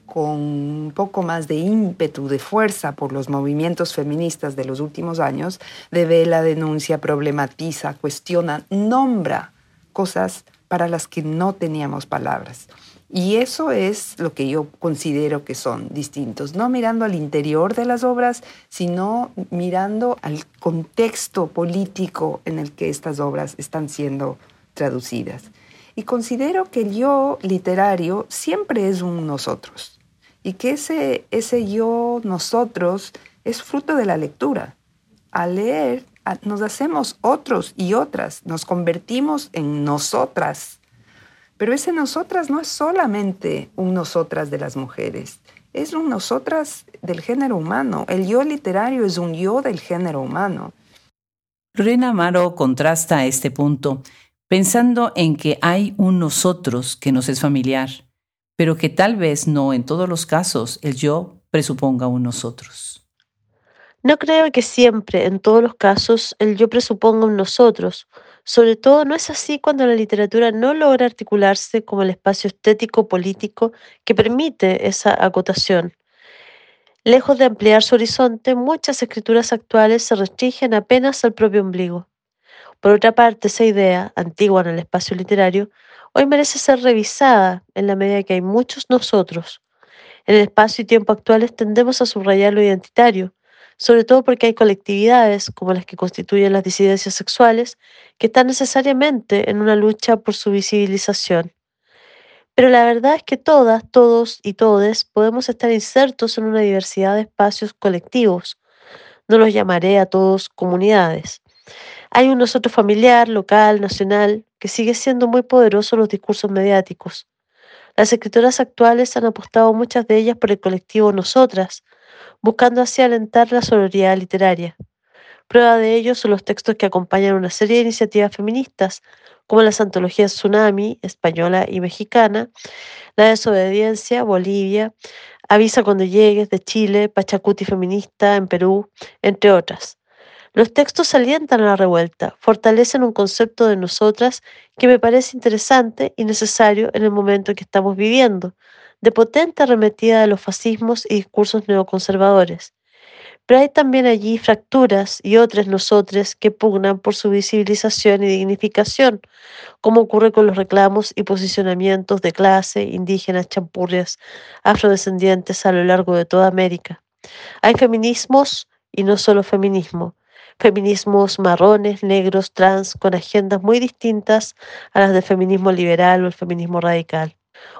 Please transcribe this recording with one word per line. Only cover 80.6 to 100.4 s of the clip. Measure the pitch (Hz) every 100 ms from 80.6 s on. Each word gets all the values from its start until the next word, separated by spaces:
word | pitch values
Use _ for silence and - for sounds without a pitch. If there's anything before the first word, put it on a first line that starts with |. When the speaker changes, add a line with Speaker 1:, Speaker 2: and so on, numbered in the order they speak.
| 254
Speaker 3:
apenas | 214 196 254 269 269
al | 240
propio | 226 214 202
ombligo. | 190 180 180 175 - _ _ _ _ - - _
Por | 196
otra | 208 226
parte, | 226 233 220 202
esa | -
idea, | 226 202 190 180 - -
antigua | 170 - 202 190
en | 170
el | 165
espacio | 170 180 - 185
literario, | 185 202 185 190 208 _ _ - -
hoy | - 277
merece | 285 285 277
ser | - 254
revisada | 247 220 208 - 277 220 185 185 -
en | - 202
la | 196
medida | 196 202
que | 196
hay | 185
muchos | 185 220 254 277 -
nosotros. | 254 - 208 175 170 - - _ _ _ _ - - -
En |
el | 208
espacio | 202 - 214 226
y |
tiempo | 202 226 208
actuales | 214 - 220 233 -
tendemos | 214 214 240 254
a | 247
subrayar | 208 196 196 202
lo | 208
identitario, | 202 190 - - 240 190 185 _ _ _ _ -
sobre | - 233
todo | 226 254
porque | 254 240 233
hay |
colectividades, | 226 214 196 - 202 220 247 220 202 -
como | - 185
las | 180
que | - 180
constituyen | 185 - 180 202 196
las | 196
disidencias | 190 180 196 196 196
sexuales, | - 185 - 233 226 247 - _ _ _ -
que | 226
están | 254 254
necesariamente | 254 262 269 269 262 294 254 - 202 -
en | 208
una | 214
lucha | 208 214 214 - 220
por | 220
su | 202